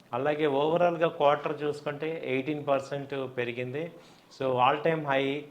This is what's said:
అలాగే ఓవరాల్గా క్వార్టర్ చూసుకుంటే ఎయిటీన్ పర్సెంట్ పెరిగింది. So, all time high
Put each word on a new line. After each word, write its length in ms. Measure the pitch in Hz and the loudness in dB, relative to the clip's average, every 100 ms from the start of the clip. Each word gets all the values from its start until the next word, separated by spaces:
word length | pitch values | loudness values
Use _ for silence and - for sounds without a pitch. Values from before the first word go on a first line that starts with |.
| _ | _
అలాగే 340 | 123 147 151 156 | -2 -2 0 2
ఓవరాల్గా 640 | 135 156 170 175 165 165 | 2 2 4 2 2 0
క్వార్టర్ 540 | 165 143 147 160 143 | 4 4 4 0 -4
చూసుకుంటే 600 | 147 143 147 143 156 160 | -4 -4 -8 -6 -6 -6
ఎయిటీన్ 420 | 131 131 143 147 143 | -2 -2 -2 -4 0
పర్సెంట్ 680 | 135 135 143 135 139 127 127 | 0 0 -8 -6 -6 -6 -4
పెరిగింది. 560 | 120 117 127 143 170 - - - _ - | -4 -4 -6 -6 -8 -12 -20 -20 _ -4
So, 80 | 131 | 0
all 340 | 127 131 151 | 4 4 4
time 160 | 165 160 | 2 0
high 380 | 143 135 139 147 147 | 0 0 0 -4 -8